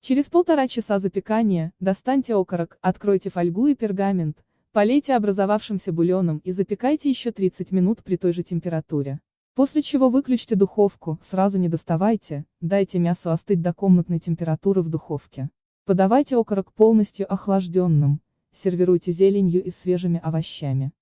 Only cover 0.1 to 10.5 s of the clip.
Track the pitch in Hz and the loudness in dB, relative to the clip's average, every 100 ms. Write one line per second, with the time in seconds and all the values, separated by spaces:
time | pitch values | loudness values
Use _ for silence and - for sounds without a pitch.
0.1 | 262 285 339 349 302 262 - - 202 190 | -2 2 0 2 2 0 -4 -2 -2 -2
1.1 | 196 - 220 220 180 160 _ 185 196 - | -6 -2 0 2 0 -2 _ -4 -2 0
2.1 | 269 254 214 185 175 170 _ 185 185 202 | -2 0 -2 0 -4 -6 _ -4 -2 0
3.1 | 196 190 175 175 175 277 277 220 196 196 | 0 -2 -2 -2 0 0 0 -4 -2 0
4.1 | 190 156 156 _ _ _ 214 208 277 285 | 0 -2 -6 _ _ _ 0 2 2 2
5.1 | 254 208 196 196 214 - 196 - 165 170 | 0 0 0 0 0 -2 -6 -4 -2 0
6.1 | 185 175 156 185 180 185 202 254 302 294 | 2 0 -2 -6 -6 -4 -2 -2 -2 -2
7.1 | 254 240 220 185 - 180 190 180 233 - | -4 -6 -2 -4 -2 -4 0 0 0 -4
8.1 | 185 180 175 170 170 175 165 - 151 139 | -2 -2 -2 -4 -6 -4 -6 -4 -4 -4
9.1 | 139 _ _ _ - 269 302 294 269 262 | -8 _ _ _ -2 0 0 -2 0 2
10.1 | 254 269 240 - | 2 0 -4 -2